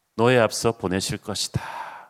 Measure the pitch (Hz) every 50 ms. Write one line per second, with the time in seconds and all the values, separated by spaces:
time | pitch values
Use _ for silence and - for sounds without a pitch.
0 | _ _ _ - 117 123 127 123 113 104 - - - 117 113 - - 92 90 95
1 | 95 - 110 104 - - 101 - - - - - - - - - - - - -
2 | -